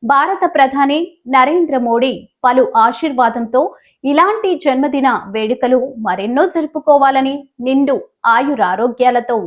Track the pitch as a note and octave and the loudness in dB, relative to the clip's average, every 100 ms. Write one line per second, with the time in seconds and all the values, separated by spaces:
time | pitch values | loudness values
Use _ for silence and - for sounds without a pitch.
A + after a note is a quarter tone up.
0 | A3+ C#4 E4 F#4 F4 D#4+ C4+ C4+ C#4 D4+ | 0 0 0 -2 0 2 2 2 0 0
1 | F4 _ A#3+ C4+ C4 F4 D#4+ C4+ A#3 A#3 | -4 _ -2 2 2 2 0 -2 0 0
2 | C4 G#3 - _ B3 B3+ B3 A3+ A3+ B3 | 0 -4 -12 _ 0 2 2 2 2 0
3 | D#4+ B3+ A#3 A#3+ A3+ A#3+ E4+ - _ _ | -4 0 0 -2 -2 -2 -2 -6 _ _
4 | C4+ C#4+ F#4 A4 F#4+ E4+ C#4+ B3+ C#4+ C#4 | -2 2 2 0 -2 -2 0 0 0 0
5 | C4 A3+ G3 A3 G#3+ B3 B3 B3+ B3+ A#3 | 0 -2 -4 -6 -4 -2 0 0 0 -6
6 | G#3+ F#3 G#3 B3+ F#4 E4+ D4+ D#4 D4+ C#4+ | -6 -4 -2 0 0 -2 -4 -2 2 4
7 | C4+ C4+ C4+ C#4+ C#4 - B3 C4+ C#4+ B3+ | 4 2 -2 -4 -12 -8 -2 0 0 -2
8 | - _ A#3 A3+ C#4 C4 F#3 F#3 A#3+ A#3+ | -6 _ 0 0 0 -2 -2 0 -2 0
9 | B3 A#3+ A#3+ A#3 | 2 2 -2 -4